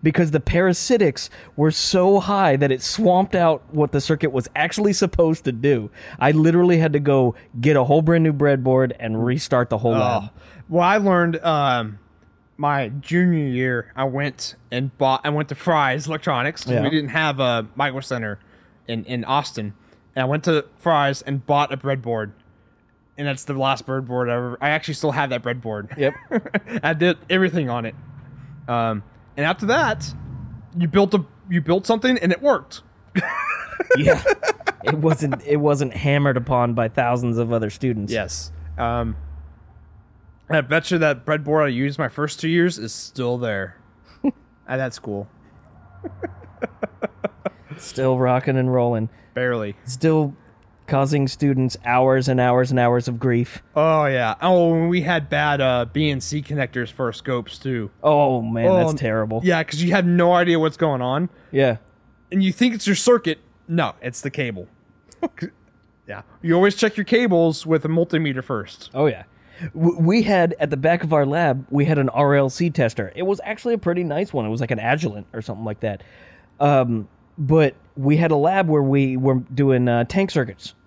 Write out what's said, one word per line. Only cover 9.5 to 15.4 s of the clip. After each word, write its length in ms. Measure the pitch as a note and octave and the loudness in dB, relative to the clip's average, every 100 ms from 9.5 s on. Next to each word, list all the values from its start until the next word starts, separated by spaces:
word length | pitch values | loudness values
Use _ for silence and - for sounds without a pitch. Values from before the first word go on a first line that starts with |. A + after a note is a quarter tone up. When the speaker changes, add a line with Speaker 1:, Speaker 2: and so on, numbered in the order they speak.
| B2+ B2 | 0 0
Speaker 1:
the 80 | A2 | 0
whole 180 | A#2+ | 0
Speaker 2:
Oh. 40 | A2+ | 2
Speaker 1:
lab. 320 | B2+ A#2 G2+ - - - - | 0 -2 -4 -16 -20 -20 -4
Speaker 2:
Well, 120 | E3+ | 2
I 140 | F3 G#3 | 4 4
learned, 480 | G3 F3+ E3+ E3 | 4 4 2 0
um, 540 | E3+ D3+ C#3 B2 A2 G#2 _ _ _ _ _ - | 0 2 2 0 -2 -10 _ _ _ _ _ -4
my 320 | C#3+ C#3+ A#2+ | -2 0 -2
junior 580 | C#3 - E3+ F3+ E3 C#3+ | -8 -2 2 2 2 0
year, 440 | B2 C3 B2 A2+ | -2 -2 -2 -6
I 100 | - | -4
went 500 | C3+ C3 C#3+ - - - _ | -4 -2 -6 -6 -14 -14 _
and 260 | B2 C3+ - | -6 -6 0
bought, 240 | C3+ C3 | 0 2
I 40 | D3 | 0
went 220 | D3 | -2